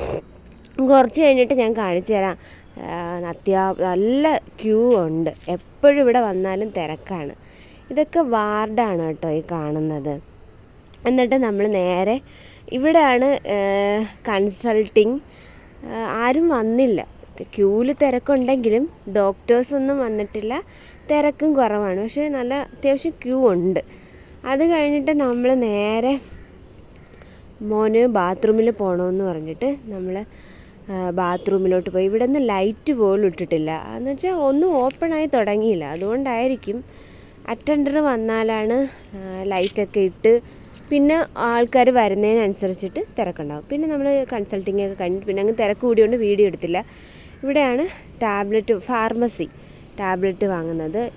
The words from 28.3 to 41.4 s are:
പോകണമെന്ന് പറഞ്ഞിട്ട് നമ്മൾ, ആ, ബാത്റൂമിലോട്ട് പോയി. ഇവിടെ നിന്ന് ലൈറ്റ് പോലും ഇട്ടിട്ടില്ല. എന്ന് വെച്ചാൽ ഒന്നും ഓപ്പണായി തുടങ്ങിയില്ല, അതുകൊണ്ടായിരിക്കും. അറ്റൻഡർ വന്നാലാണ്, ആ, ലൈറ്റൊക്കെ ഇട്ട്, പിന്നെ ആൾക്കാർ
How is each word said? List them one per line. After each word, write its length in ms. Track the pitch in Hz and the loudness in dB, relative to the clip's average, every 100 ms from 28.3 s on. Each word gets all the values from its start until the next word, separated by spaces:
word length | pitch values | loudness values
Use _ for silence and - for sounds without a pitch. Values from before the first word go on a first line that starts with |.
| 185 220 220 226 | 0 2 4 2
പോകണമെന്ന് 540 | 226 196 180 180 185 | 0 0 0 0 -2
പറഞ്ഞിട്ട് 520 | 190 160 156 160 262 285 | -2 -4 -8 -6 -4 -4
നമ്മൾ, 400 | 233 196 185 185 220 - - - - - - | -8 -10 -8 -8 -10 -16 -20 -20 -20 -20 -10
ആ, 200 | 190 180 | -6 -4
ബാത്റൂമിലോട്ട് 800 | 175 175 180 196 196 190 180 180 | -2 -2 -2 0 0 2 0 0
പോയി. 140 | 185 | 0
ഇവിടെ 220 | 190 220 247 | 0 2 0
നിന്ന് 220 | 285 247 | 0 0
ലൈറ്റ് 440 | 196 196 214 - | 0 0 -2 -2
പോലും 340 | 254 208 196 196 | 0 2 2 2
ഇട്ടിട്ടില്ല. 580 | 170 175 165 156 160 - 226 | -2 -2 -2 -2 -6 -8 -8
എന്ന് 140 | 254 | -6
വെച്ചാൽ 220 | 269 359 | -4 -4
ഒന്നും 440 | 359 277 277 359 294 | 0 0 2 2 2
ഓപ്പണായി 500 | 254 - 339 311 311 | 0 -2 -4 -2 0
തുടങ്ങിയില്ല, 580 | 254 208 208 220 185 | 0 0 0 0 0
അതുകൊണ്ടായിരിക്കും. 1000 | 143 160 196 247 269 233 262 262 - 226 - - - - - - - | -2 -6 -4 -2 -2 -2 -2 -2 -6 -10 -10 -20 -20 -20 -20 -18 -10
അറ്റൻഡർ 500 | 233 - 302 277 294 | -8 -2 0 0 0
വന്നാലാണ്, 880 | 294 233 220 226 220 220 214 240 269 - - 196 | 0 0 -2 -2 -2 -2 -2 -2 -2 -6 -20 -16
ആ, 260 | 190 185 | -12 -8
ലൈറ്റൊക്കെ 580 | 190 185 196 - 196 208 | -4 -2 -2 -2 -4 0
ഇട്ട്, 400 | 190 - 226 233 - - - - - | 0 2 4 4 2 -20 -20 -16 -2
പിന്നെ 340 | 294 285 320 - | 2 4 2 0
ആൾക്കാർ 540 | - | -2